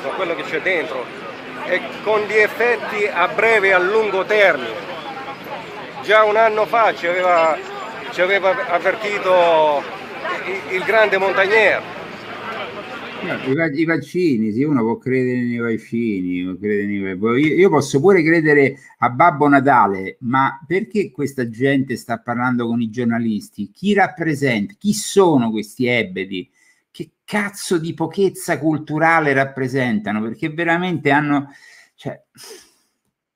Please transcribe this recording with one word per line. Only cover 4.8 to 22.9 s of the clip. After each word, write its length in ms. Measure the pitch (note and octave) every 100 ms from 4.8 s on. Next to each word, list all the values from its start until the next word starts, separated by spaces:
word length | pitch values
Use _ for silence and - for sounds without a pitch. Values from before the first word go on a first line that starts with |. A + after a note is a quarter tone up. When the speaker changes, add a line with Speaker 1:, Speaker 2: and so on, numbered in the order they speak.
| - E3+ - - - - - - - - - -
Speaker 1:
Già 220 | - G#3+
un 120 | G#3+ G#3+
anno 300 | A3+ G#3+ G#3
fa 280 | A#3 G#3
ci 120 | D3+ E3+
aveva, 500 | F3+ F3+ E3+ D#3+ D3 - - - - -
ci 80 | F3
aveva 480 | F3+ G3 F#3+ E3+ -
avvertito 1120 | F3 F#3+ - G#3 G3+ F#3 F#3 E3+ D#3+ D3+ C#3+ G2 - - - E4 B3 F3 F#3+ -
il, 80 | F#3+
il 80 |
grande 320 | G3 A3 G#3 F#3+
Montagnier. 640 | F#3+ F#3+ G3 A3 G3 B2 - - - - - - - - - G3+ - - - -
Speaker 2:
No, 100 | F#3 A#2
i 100 | C3
va-, 180 | D3 D#3+
i 140 | D#3 D#3+
vaccini, 640 | D#3 C3+ F3 F3 A2+ A2
sì, 120 | G#2+
uno 180 | D3+ C3+
può 160 | A2+ A2+
credere 420 | B2+ C3 B2+ B2
nei 160 | A#2+ A#2+
vaccini, 880 | A#2 G#2+ - A#2 A2+ G2 F2+ F2+
può 140 | F#2 F2+
credere 260 | G#2 G#2
nei 320 | G2+ G2+ F#2+ F#2
va-, 220 | A2 B2
io, 160 | D#3
io 160 | D#3 F#3+
posso 280 | D3+ - C#3
pure 240 | F3+ F#3+
credere 540 | D#3 E3+ D#3 D3 C3 - - -
a 100 | B2
Babbo 400 | B2+ E3+ C#3+ D3
Natale, 720 | C#3+ C3+ B2 G2+ F#2+ F#2+ -
ma 420 | A2+ C3 C3+ - -
perché 440 | F#3 A3 G#3 F3
questa 380 | - C3+ C3+ A#2+
gente 480 | A2 C#3 C#3 C3 A2
sta 220 | - A2+
parlando 480 | - A#2+ B2+ A#2+ A#2
con 160 | A#2+
i 80 | A2